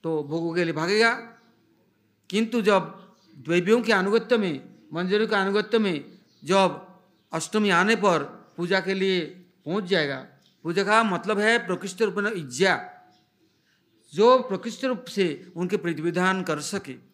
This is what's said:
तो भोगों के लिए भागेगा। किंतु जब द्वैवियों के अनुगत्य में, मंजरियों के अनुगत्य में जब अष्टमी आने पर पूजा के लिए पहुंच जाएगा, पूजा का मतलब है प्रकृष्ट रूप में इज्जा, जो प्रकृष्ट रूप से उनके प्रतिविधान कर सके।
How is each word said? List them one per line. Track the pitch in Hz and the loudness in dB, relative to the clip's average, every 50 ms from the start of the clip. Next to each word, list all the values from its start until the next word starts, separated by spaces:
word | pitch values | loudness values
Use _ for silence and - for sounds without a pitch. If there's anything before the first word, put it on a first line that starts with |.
| - | -4
तो | 165 160 151 147 | -2 -4 -4 -4
भोगों | 143 156 165 165 170 160 | -4 -4 -4 -4 -2 -2
के | 180 175 | 0 -2
लिए | 160 151 | -2 -2
भागेगा। | 156 160 175 202 214 226 233 240 262 - - - _ _ _ _ _ _ _ _ _ _ _ _ _ _ _ _ _ _ _ | -2 -2 0 2 4 4 2 2 -2 -8 -16 -20 _ _ _ _ _ _ _ _ _ _ _ _ _ _ _ _ _ _ _
किंतु | 185 208 226 226 240 240 | -2 -2 0 0 0 0
जब | 190 214 202 190 165 156 - - - - _ _ _ _ - | 2 4 4 4 2 -2 -12 -18 -20 -20 _ _ _ _ -20
द्वैवियों | 143 120 156 170 175 170 190 226 247 | -16 -4 0 0 0 4 4 2 2
के | 226 220 220 | 4 2 2
अनुगत्य | 190 185 202 208 226 226 - 247 | 2 2 2 0 0 2 0 0
में, | 226 202 180 147 131 - - - _ _ _ 151 | 0 0 -2 -4 -6 -10 -16 -20 _ _ _ -8
मंजरियों | 165 180 180 196 208 220 | -6 -2 0 0 0 0
के | 214 214 | 0 0
अनुगत्य | 202 190 196 196 208 208 214 - 226 | 0 0 0 0 -2 0 0 0 0
में | 220 196 170 139 - - - - _ _ _ _ - | 2 0 -2 -4 -8 -14 -20 -20 _ _ _ _ -2
जब | 135 185 196 190 175 - - - - - _ _ _ _ _ _ _ - | 2 4 4 4 2 0 -4 -14 -20 -20 _ _ _ _ _ _ _ -6
अष्टमी | 160 - - - 214 214 202 | -6 -6 -2 0 0 2 4
आने | 180 170 185 208 226 | 4 4 4 4 2
पर | 180 196 196 170 156 139 120 - - - _ _ | 4 4 2 2 2 -2 -6 -12 -20 -20 _ _
पूजा | - 175 170 190 190 | -8 -2 0 0 0
के | - 185 190 | 0 -2 -2
लिए | 190 190 190 185 180 160 151 - - - _ _ _ _ | 0 0 0 0 -2 -4 -6 -12 -20 -20 _ _ _ _
पहुंच | 147 175 214 196 | -6 -6 -6 -2
जाएगा, | 175 196 170 151 139 135 131 127 - _ _ _ _ _ _ - | 0 0 0 0 -2 -4 -8 -12 -16 _ _ _ _ _ _ -8
पूजा | 165 170 196 196 | -4 -2 -2 2
का | 196 214 226 233 | 4 4 4 4
मतलब | 214 180 160 - 196 214 202 | 2 0 -2 -2 -2 -2 2
है | 208 220 233 233 233 | 2 2 2 2 0
प्रकृष्ट | 180 180 175 190 196 - - | -4 -6 -6 -6 -12 -2 -2
रूप | 226 202 175 | -2 0 0
में | 202 202 214 | -2 -4 -4
इज्जा, | 226 180 151 131 123 131 190 190 165 - - - - - _ _ _ _ _ _ _ _ _ _ _ _ _ _ _ _ _ _ _ _ _ _ 147 | -4 -6 -10 -10 0 2 2 2 2 0 -4 -12 -18 -20 _ _ _ _ _ _ _ _ _ _ _ _ _ _ _ _ _ _ _ _ _ _ 0
जो | 160 214 240 254 262 | 4 6 6 6 6
प्रकृष्ट | 247 254 247 - - 240 226 - - | 4 -2 -6 -6 -6 -10 -8 -4 -4
रूप | 262 254 180 - | -4 -4 -4 -8
से | - - 202 190 170 143 - - - - | -8 -2 0 0 0 -2 -6 -12 -14 -6
उनके | 170 180 175 202 | -6 -4 -2 -2
प्रतिविधान | 208 - 175 165 143 156 170 170 180 180 185 190 185 180 | -2 -2 -4 -4 -2 -4 -4 -2 0 0 0 0 0 -2
कर | 175 156 147 | -4 -4 -4
सके। | 143 - - 190 - 143 127 - _ _ | -4 -8 -8 -8 -8 -10 -16 -16 _ _